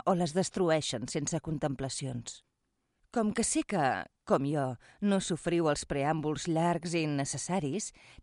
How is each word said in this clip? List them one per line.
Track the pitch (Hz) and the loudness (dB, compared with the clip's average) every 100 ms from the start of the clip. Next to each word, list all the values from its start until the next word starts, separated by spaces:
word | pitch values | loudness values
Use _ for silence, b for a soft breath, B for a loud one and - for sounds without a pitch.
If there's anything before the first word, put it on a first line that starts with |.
| - | 2
o | |
les | 185 175 160 | 2 2 2
destrueixen | 180 - 180 160 - 120 117 | 0 2 4 4 2 -4 -4
sense | 165 143 165 | -4 -2 -4
contemplacions. | - 156 151 135 135 - 135 120 117 - _ _ _ _ _ _ _ | -4 -2 -2 -2 -6 -6 -6 -6 -8 -14 _ _ _ _ _ _ _
Com | - 214 | 0 0
que | 220 220 | 2 0
sé | 311 | 0
que, | 311 196 135 98 - _ - | 0 2 2 2 -4 _ 0
com | 170 139 | 2 2
jo, | 151 131 123 B B 202 | 0 -2 -4 B B 0
no | 196 | 2
sofriu | - 165 - 170 160 | 0 -2 0 2 2
els | 147 - | 0 -2
preàmbuls | 143 139 160 151 151 - | 0 0 0 0 -2 0
llargs | 160 170 170 170 165 | 2 2 0 0 0
i | 156 | 0
innecessaris, | 143 139 139 - 185 151 175 - - B B | 0 -2 -4 -2 -2 -2 -4 -6 -12 B B